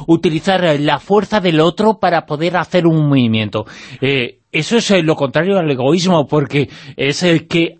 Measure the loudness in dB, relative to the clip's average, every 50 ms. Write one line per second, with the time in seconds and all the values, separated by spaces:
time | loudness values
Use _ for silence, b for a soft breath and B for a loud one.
0 | B B 0 2 2 0 -2 -2 -2 0 0 0 2 0 0 0 0 -2 -2 -2
1 | -2 0 0 0 0 0 -2 -2 0 2 2 2 2 2 2 0 0 0 0 0
2 | 0 0 0 0 -2 -4 -6 -4 -4 -2 -2 -2 -2 -2 0 2 2 2 2 2
3 | 2 2 2 2 2 2 2 0 -2 -2 -4 -8 -8 B B B B B -10 B
4 | -2 -2 0 -2 -2 -6 -8 _ _ _ -6 -6 -4 -2 -2 0 0 2 0 2
5 | 2 0 0 0 -2 -2 -2 -2 0 0 0 0 0 0 0 0 0 2 2 2
6 | 2 2 2 2 0 0 0 -2 0 0 -2 -2 -2 -4 B B B -14 B B
7 | -2 -2 -2 0 0 0 0 0 0 -2 -2 -2 -2 -2 -4 _